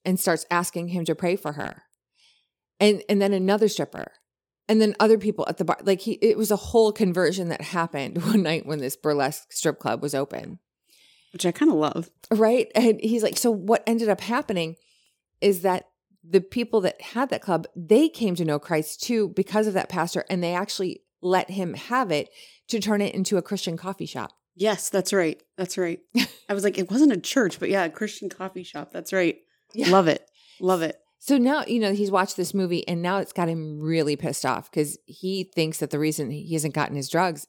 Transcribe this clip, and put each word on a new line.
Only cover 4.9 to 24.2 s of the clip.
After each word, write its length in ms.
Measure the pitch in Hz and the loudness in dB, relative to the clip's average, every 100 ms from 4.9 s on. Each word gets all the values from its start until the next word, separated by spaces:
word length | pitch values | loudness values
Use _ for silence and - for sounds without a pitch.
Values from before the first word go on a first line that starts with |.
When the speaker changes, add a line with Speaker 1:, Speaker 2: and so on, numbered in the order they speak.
| 202 | 4
Speaker 1:
other 180 | 220 220 | 4 4
people 280 | 208 208 - | 2 -2 -2
at 100 | - | -2
the 80 | 170 | -2
bar, 120 | - | 0
like, 180 | 196 185 | 0 0
he, 120 | 226 | -2
it 240 | - 226 214 | 0 2 2
was 120 | 220 | 2
a 40 | 202 | -2
whole 360 | - 233 220 | 2 4 4
conversion 580 | 214 202 175 165 190 170 | 4 0 2 2 0 -4
that 120 | - | -6
happened 640 | 151 180 165 147 135 175 | -6 -4 -2 -4 -6 -4
<laughs> 20 | 196 | 2
one 180 | 220 | 2
night 220 | 165 160 - | 4 0 -2
when 140 | 151 | -4
this 160 | 131 - | -4 -4
burlesque 560 | 151 147 139 - - | 0 2 0 -2 -10
strip 280 | - 160 139 | -4 -2 -2
club 220 | - 117 | -2 -2
was 140 | 143 139 | -2 -2
open. 440 | 139 - - 180 _ _ _ _ _ _ _ | -4 -6 -12 -16 _ _ _ _ _ _ _
Speaker 2:
Which 120 | 180 180 | -4 -2
I 60 | |
kinda 220 | 170 311 | 2 4
love. 360 | 175 151 - 170 _ - | 4 2 -2 -8 _ -2
Speaker 1:
Right? 400 | 214 220 247 - - | 2 4 4 2 2
And 240 | 240 220 | 4 4
he's 220 | 220 233 | 2 0
like, 140 | 214 - | 0 0
so 140 | 240 | 0
what 320 | 208 185 - - | 0 2 0 2
ended 220 | 233 226 | 0 2
up 120 | 190 | 0
happening 540 | - 240 294 190 160 165 _ _ _ _ _ - | 0 -4 -2 -4 -4 -8 _ _ _ _ _ -2
is 220 | 202 185 | 0 2
that 260 | 190 185 - _ _ _ | 2 0 -4 _ _ _
the 180 | 165 185 | 0 0
people 400 | 185 254 226 220 | 2 -6 -2 0
that 200 | 180 - | 0 -4
had 280 | - 233 262 | -8 -4 -4
that 120 | - | -4
club, 260 | - 165 170 - | -2 -2 -4 -6
they 340 | 160 220 320 | 4 6 4
came 260 | - 220 175 | 2 -2 0
to 100 | 165 | 0
know 140 | 147 | -2
Christ 420 | - 160 156 - | 0 -2 -2 -6
too 260 | - 233 196 | -2 0 0
because 360 | 185 185 208 214 | -2 -2 0 0
of 60 | |
that 160 | 185 - | 0 -2
pastor. 360 | 180 170 - - | -4 -2 -4 -4
And 140 | 180 | -2
they 100 | 175 | -2
actually 480 | 175 202 - 185 - _ _ | -2 -4 -6 -6 -8 _ _
let 280 | 180 180 - | 0 0 0
him 240 | 196 185 - | -6 -6 -8
have 360 | - 247 220 | -4 -2 0
it 180 | 247 - - - _ - | 0 -2 -10 -20 _ -6
to 120 | 226 | -4
turn 220 | 196 208 | 0 0
it 120 | 202 - | 0 -2
into 220 | 185 196 | 0 0
a 40 | |
Christian 360 | 175 196 - 165 | -2 -6 -6 -6
coffee 280 | 185 196 160 | -8 -10 -10
shop. 260 | 131 | -10